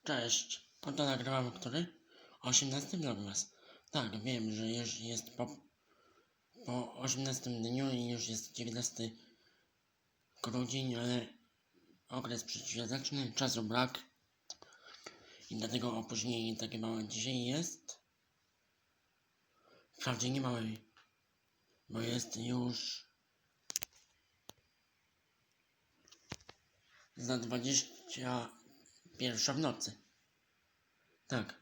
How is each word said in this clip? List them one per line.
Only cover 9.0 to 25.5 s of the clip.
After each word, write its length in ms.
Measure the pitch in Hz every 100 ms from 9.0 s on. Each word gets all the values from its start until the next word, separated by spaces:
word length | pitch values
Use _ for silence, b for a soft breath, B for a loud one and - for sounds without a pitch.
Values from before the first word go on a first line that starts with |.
| 113 - B B B B B _ _ _ _ _ _ -
grudzień, 520 | 117 123 123 135 131 120
ale 320 | 120 123 113 - _ _ _ _ - - _
okres 340 | 127 117 117
przedświąteczny, 920 | - - - 117 113 135 135 143 123 107
czasu 280 | 131 117
brak. 400 | 107 120 127 - - _ _ _ _ - B B B B B B B B -
I 60 | 110
dlatego 420 | 110 120 120 113
opóźnienie 580 | 113 113 113 117 113 110
takie 240 | 113 113
małe 280 | 113 113 107
dzisiaj 380 | 107 120 127 120
jest. 540 | 147 170 - - - _ _ _ _ _ _ _ _ _ _ _ _ _ _ _ _ B B B
Wprawdzie 360 | - 131 117 123
nie 120 | 135
małe, 200 | 131 120 110 110 - - - _ _ _ _ _ _ _ _
bo 120 | 110
jest 360 | 113 123 120 107
już 680 | 117 123 123 120 - - - _ _ _ _ _ _ - - - _ _ _ _ - - _ _ _ _ _ _ _ _ _